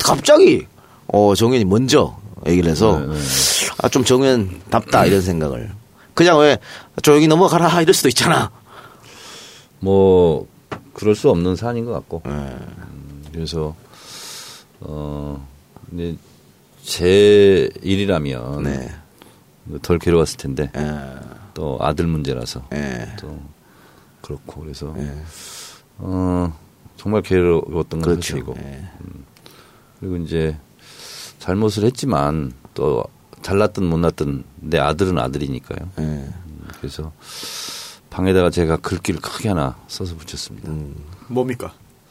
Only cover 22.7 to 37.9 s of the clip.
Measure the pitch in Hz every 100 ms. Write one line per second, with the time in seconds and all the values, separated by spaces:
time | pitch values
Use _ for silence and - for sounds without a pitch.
22.7 | 71 69 62 - - 76 76 71 - _
23.7 | _ - _ _ _ - 71 - - 78
24.7 | 71 73 71 73 73 80 - - - -
25.7 | - _ - 92 92 90 90 87 80 -
26.7 | _ - - 101 104 90 92 87 82 -
27.7 | 82 76 80 80 85 85 67 62 67 69
28.7 | 69 92 - - - - _ - - -
29.7 | _ _ _ 95 87 82 82 80 78 -
30.7 | _ - - - - - - - 92 107
31.7 | 104 107 139 143 80 71 78 67 62 -
32.7 | - 69 62 - _ _ - - 98 104
33.7 | 104 90 82 82 - 71 69 - - 76
34.7 | 78 71 78 95 87 64 69 71 64 -
35.7 | - 85 87 78 73 69 87 85 76 -
36.7 | - 73 - 78 - - - - - -
37.7 | - -